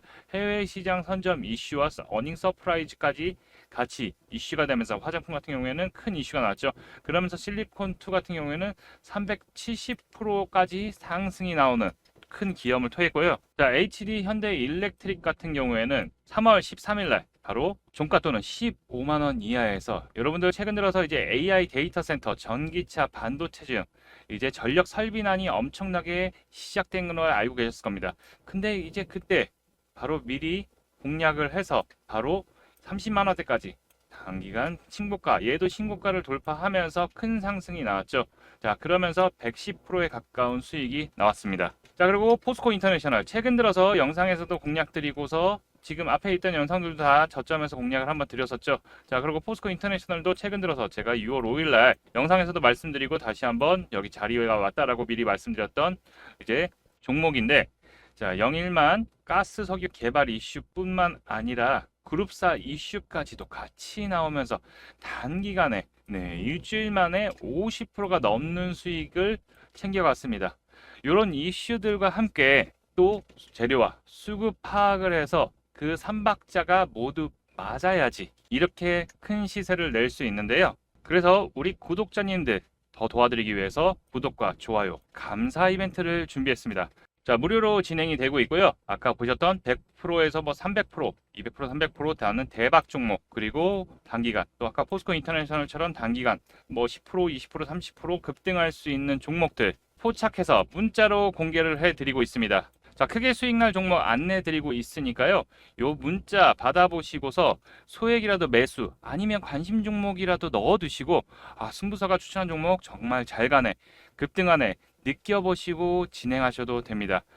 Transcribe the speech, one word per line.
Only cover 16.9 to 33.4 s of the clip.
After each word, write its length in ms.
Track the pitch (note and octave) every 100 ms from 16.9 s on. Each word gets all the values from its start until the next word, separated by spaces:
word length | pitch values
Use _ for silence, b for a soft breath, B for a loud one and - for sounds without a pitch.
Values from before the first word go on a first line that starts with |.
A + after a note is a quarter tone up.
| G#3 F3+
날 180 | G#2 - _
바로 340 | - G#2 D#3+ G3+ _
종가 280 | - D3+ F#3
또는 200 | E3 A2+
십오만 800 | - - A#3 - _ B2 C3+ D3+
원 220 | D3 B2+
이하에서, 640 | G#2 B2 A2+ G2 - G2 - G#2
여러분들 340 | B2+ E3+ F3+
최근 240 | F#3 G#3
들어서 300 | G#3 G3 F#3
이제 240 | D#3+ D3 D#2+
에이아이 360 | A#2 F3 F#3+ F3
데이터 340 | C3 D3+ -
센터, 340 | E3 D3 A2+
전기차, 720 | G2+ - A#2+ D#3 E3+ E3+ - C#3
반도체 580 | - A2+ C#3+ E3 - C#3+
등 180 | A#2 F2 b b b -
이제 200 | G#2+ C3+
전력 360 | - A#2 D#3 -
설비난이 640 | - A3 G#3+ G#3 F#3+ F#3
엄청나게 840 | G2+ - - G3 F3+ E3 F3 F#3 b _
시작된 640 | - - G3+ F#3 F#3 F3
걸 160 | E3 D#3+
알고 260 | A#2+ A#2 B2
계셨을 260 | A#2 A2+
겁니다. 320 | A2 G2 F#2 - b b -
근데 320 | F#3+ G#3+ G#3
이제 260 | D#3+ G3+
그때 460 | F#3+ F#3+ - E3+ - _ _ _ _
바로 280 | - B2+ D#3
미리 420 | A#2+ C3+ D#3+ F#3 G3 _ _ _
공략을 500 | C3+ D#3 D#3+ D3+ D3
해서 320 | E3 F#3+ B2+ - _ -
바로 400 | G#2+ B2+ F#3+ - b b b
삼십만 460 | - G3 - G#3 G3
원대까지 500 | F#3